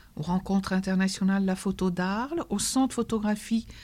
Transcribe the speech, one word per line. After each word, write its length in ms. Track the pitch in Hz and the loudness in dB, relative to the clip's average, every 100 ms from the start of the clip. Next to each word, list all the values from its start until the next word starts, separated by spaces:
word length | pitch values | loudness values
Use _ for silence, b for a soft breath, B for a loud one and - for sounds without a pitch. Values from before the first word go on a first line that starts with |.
| B - | B -8
aux 60 | |
rencontres 500 | 160 185 - 196 190 | -2 -2 2 0 2
internationales 720 | 185 190 190 190 - 190 196 | 0 2 2 2 2 2 2
de 40 | 190 | 2
la 100 | 185 | 0
photo 340 | 196 190 185 | -2 0 0
d'Arles, 520 | 180 185 208 269 339 - | 0 -2 -2 -2 -4 -2
au 100 | 202 | -2
Centre 360 | - 262 262 | 0 2 2
photographie 720 | - 226 226 208 214 - 226 - B | 0 -2 0 0 0 0 -2 -2 B